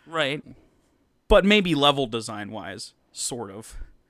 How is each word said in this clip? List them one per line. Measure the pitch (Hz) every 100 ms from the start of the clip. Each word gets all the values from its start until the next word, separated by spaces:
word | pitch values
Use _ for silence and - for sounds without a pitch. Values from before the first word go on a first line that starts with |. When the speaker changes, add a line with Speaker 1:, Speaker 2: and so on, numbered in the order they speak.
| -
Speaker 1:
Right. | 160 139 147 - - _ _ _ _ _ _ -
Speaker 2:
But | 208 196
maybe | 208 180 143
level | 143 143 123
design-wise, | 113 107 107 104 107 87 98 - _ _
sort | - - 123 101
of, | 98 - - - _ _